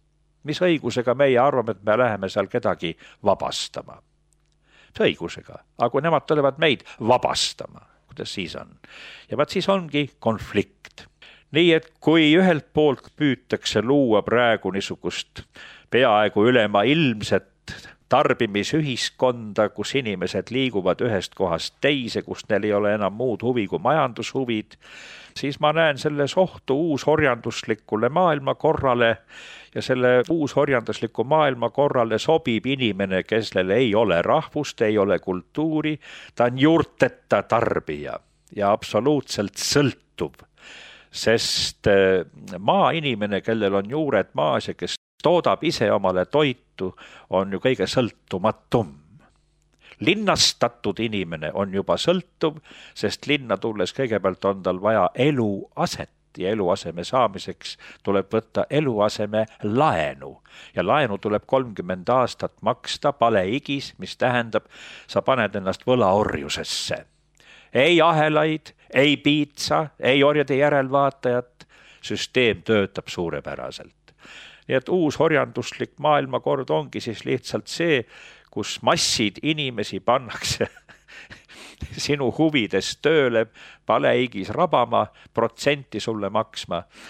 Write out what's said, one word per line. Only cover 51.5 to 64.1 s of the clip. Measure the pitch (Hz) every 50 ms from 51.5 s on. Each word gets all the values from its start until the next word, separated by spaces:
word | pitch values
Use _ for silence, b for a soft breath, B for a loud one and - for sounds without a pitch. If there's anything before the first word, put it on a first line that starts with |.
| -
on | - 101 98 92
juba | 98 92 - 87 -
sõltuv, | - - 180 185 175 _ _ _ - 160 151 151 B B B B B B B
sest | - - 101 - - - 127
linna | 147 147 131 113 101 95
tulles | - 117 110 104 90 - -
kõigepealt | - 135 120 110 98 92 95 92 - -
on | 98 101 95 87
tal | 95 90 92
vaja | 98 107 113 107 90 87 -
eluaset | - 127 151 151 127 113 104 101 95 - - _ 151 135 - - - - - _ _ _ _ _ -
ja | 87 95
eluaseme | 110 110 95 87 92 95 - 85 80 87 87
saamiseks | - - 131 123 107 95 95 - - 90 - - - - B B B B B -
tuleb | - 98 98 95 - -
võtta | 110 - _ - 101 - -
eluaseme | - 143 160 135 117 104 101 107 - - 107 104 104 110 110 B B B -
laenu. | 104 107 127 151 156 117 85 76 71 67 67 67 69 65 - B B B B B B -
Ja | 95 85
laenu | 95 123 151 147 113 101 98
tuleb | - 107 104 104 - -
kolmkümmend | - 131 131 120 101 - 90 87 92 90 87 -
aastat | 123 131 123 113 - - - 87 - _
maksta | - 107 120 - - - - - - 147 143
palehigis, | - 117 117 113 101 92 92 113 143 - - 139 139 - - - -
mis | 151 -